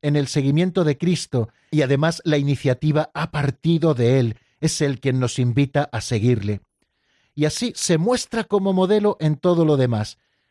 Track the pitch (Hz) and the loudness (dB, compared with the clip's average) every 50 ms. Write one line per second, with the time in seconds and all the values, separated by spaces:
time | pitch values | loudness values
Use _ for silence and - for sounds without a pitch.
0 | - 147 147 147 139 - - 151 135 139 139 156 180 185 170 190 170 151 139 - | -4 -2 0 0 0 -2 -2 -2 0 2 2 2 0 0 0 0 0 0 0 0
1 | 170 175 175 - - - - 123 110 - _ _ _ - - 151 139 127 139 135 | 0 -2 -2 -2 -4 -4 -2 -2 -2 -4 _ _ _ -4 0 0 2 2 2 2
2 | 156 165 165 - - 170 151 147 139 143 139 - - 135 127 - - 156 147 151 | 2 0 -2 -2 -2 -2 0 0 2 0 -2 0 0 -2 -2 0 0 0 0 0
3 | 151 - - 147 160 - - 151 135 127 - - - 160 170 160 160 165 143 117 | -2 -4 -4 -8 -6 -6 -4 -4 -2 -2 -2 -2 0 0 0 2 2 0 2 2
4 | 120 120 131 135 123 117 107 - _ _ _ - - 160 - - 156 143 131 113 | 2 2 4 2 2 0 -2 -6 _ _ _ -4 -4 -4 -2 -2 -2 -2 -2 -2
5 | - 139 127 131 127 120 - - 123 123 113 139 143 135 - 143 143 - - 110 | -2 -2 0 0 0 -2 -2 -2 -2 0 2 0 0 0 0 -2 -4 -4 -6 -8
6 | - - 123 107 107 123 123 107 98 104 104 95 _ _ _ _ _ _ _ _ | -6 -4 -2 0 2 2 2 0 0 -4 -6 -6 _ _ _ _ _ _ _ _
7 | _ _ _ _ _ _ - 147 147 151 - - 233 233 - - - - 170 156 | _ _ _ _ _ _ -6 -4 -2 -2 -2 -4 -6 -6 -6 -4 -2 0 0 0
8 | 170 226 254 240 - - - 226 214 - 208 202 190 196 190 185 185 180 208 214 | 2 0 0 -2 -2 -4 -6 -6 -4 -2 -2 0 0 0 0 2 2 2 2 2
9 | 208 208 - - 156 156 151 - - 180 175 170 165 151 151 135 127 123 117 107 | 2 0 -2 0 0 -2 0 0 0 2 2 4 4 4 4 2 2 2 0 -2
10 | 107 - - _ _ _ _ _ _ _ | -4 -6 -10 _ _ _ _ _ _ _